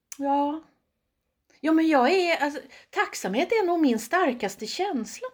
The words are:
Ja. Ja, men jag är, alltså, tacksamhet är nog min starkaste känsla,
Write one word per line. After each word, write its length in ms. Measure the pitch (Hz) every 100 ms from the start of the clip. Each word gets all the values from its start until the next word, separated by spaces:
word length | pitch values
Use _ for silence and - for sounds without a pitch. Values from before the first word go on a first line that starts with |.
| _ -
Ja. 440 | 277 277 285 311 - _ _ _ _ _ _ _ _ _
Ja, 120 | 294
men 160 | 320 320
jag 240 | 294 247
är, 300 | 381 349 330
alltså, 180 | 294 294 - - -
tacksamhet 640 | - 392 - - 202 359
är 140 | 453 381
nog 140 | 349
min 180 | 302 226
starkaste 680 | - 349 359 240 202 - 214
känsla, 600 | - 381 294 226 - 508